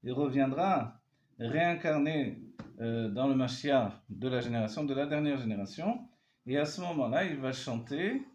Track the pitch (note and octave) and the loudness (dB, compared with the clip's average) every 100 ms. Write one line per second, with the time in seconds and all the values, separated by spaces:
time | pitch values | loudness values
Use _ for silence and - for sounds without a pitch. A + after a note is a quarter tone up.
0 | A#2 B2+ C#3+ C3 C3+ C3 F#3+ E3+ A2+ - | -4 0 2 4 2 2 2 2 0 -8
1 | _ _ _ - A#2 C#3+ F3 E3+ E3+ D3+ | _ _ _ -8 -2 2 2 2 2 2
2 | C#3+ D#3 B2 - - - - - A#2 A#2 | 2 2 0 -4 -14 -16 -18 -6 -2 0
3 | A2+ G2+ C3+ C3 B2 - C#3+ C3+ G#2+ - | 0 2 2 4 2 0 2 4 2 -4
4 | _ G#2 C3 B2+ A#2+ A#2 G#2+ D#3+ D3 C3+ | _ -6 -2 0 0 0 -2 -2 -2 0
5 | D3 D3+ D3+ C#3 A#2 G2+ G2+ - F3+ B3 | 0 0 0 0 -2 -2 -4 -4 -2 -2
6 | - _ _ _ - C#3 D3 E3 F3+ D#3+ | -6 _ _ _ -2 0 0 -2 -4 0
7 | A#2+ C#3 F#3+ D3 C3 C3 - A#2 A#2 C#3+ | 2 2 0 -2 -4 -4 -4 -6 -4 -2
8 | F#3+ C4+ - | 0 -2 -6